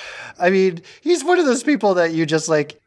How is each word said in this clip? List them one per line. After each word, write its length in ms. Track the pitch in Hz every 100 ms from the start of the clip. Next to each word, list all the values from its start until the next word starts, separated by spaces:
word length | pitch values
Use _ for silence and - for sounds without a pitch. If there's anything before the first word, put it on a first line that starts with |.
| - - - -
I 100 | 175
mean, 320 | 190 190 170 - -
he's 220 | 302 349
one 140 | 285 359
of 80 | 294
those 160 | 233
people 320 | - 277 208
that 180 | 180 165
you 120 | 160 156
just, 240 | 156 156
like, 320 | 151 147 -